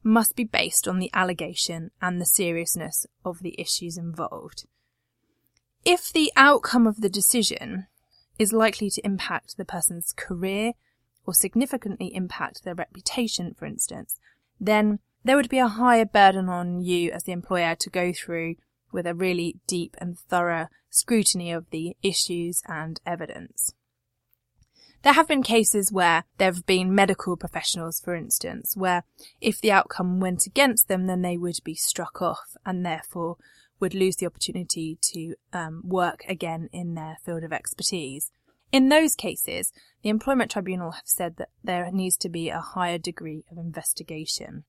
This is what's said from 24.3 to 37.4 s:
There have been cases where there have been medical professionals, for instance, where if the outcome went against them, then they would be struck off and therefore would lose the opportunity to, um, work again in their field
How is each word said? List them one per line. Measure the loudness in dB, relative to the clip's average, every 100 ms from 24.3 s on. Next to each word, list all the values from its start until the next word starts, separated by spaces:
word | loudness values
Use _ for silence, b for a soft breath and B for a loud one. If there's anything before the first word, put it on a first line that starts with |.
| _ _ _ b b b b
There | 6
have | 6 4
been | 2
cases | 4 4 4 2 0
where | 2 4 4 0 0
there | 0
have | 2 2
been | 2 4 4
medical | 4 2 -2 -6
professionals, | -6 -6 -4 -4 -6 -6
for | -6 -6
instance, | -2 -4 -4 -8 -6 -2
where | 0 0 -2 _ B B
if | -2 2
the | 6
outcome | 6 4 -2 0 0
went | 0 0 0
against | 4 4 4 2
them, | 0 0
then | 0
they | -2 -2
would | -4 -6
be | -8 -4
struck | -4 -4 -6 -4
off | -4 -4 -12 -12 -6
and | -4 -4
therefore | -6 -8 -8 -8 -8 b b b _
would | -4
lose | 2 0 0
the | -6
opportunity | -4 -6 -6 -6 -6 -6 -4
to, | -4 -4 -10 -12 _
um, | -8 -6 -10
work | -2 0 0 -2 -8
again | -6 -6 -6 -8
in | -8 -6 -6
their | -10 -12
field | -8 -8